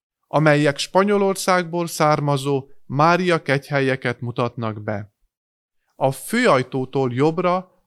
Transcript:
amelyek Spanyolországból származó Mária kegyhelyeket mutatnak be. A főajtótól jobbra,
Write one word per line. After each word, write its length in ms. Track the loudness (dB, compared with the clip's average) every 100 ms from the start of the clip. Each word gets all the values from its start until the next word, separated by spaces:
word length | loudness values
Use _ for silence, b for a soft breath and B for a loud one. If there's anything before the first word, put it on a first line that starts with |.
| _ _ -4
amelyek 500 | 2 4 4 2 -2
Spanyolországból 1080 | -2 0 2 2 0 -2 0 0 0 -4 -4
származó 840 | 0 2 2 0 -2 0 -2 -4 -18 -6
Mária 560 | 2 2 2 2 -2
kegyhelyeket 800 | 0 -2 -2 -2 0 -2 -4 -6
mutatnak 640 | -6 -4 -4 -4 -8 -8
be. 300 | -6 -8 -8 _ _ _ _ _ _ _ _ -4
A 160 | -4
főajtótól 1000 | -4 -4 0 2 2 0 -6 -4 -2 -2
jobbra, 580 | 0 0 0 -2 -2 -6 _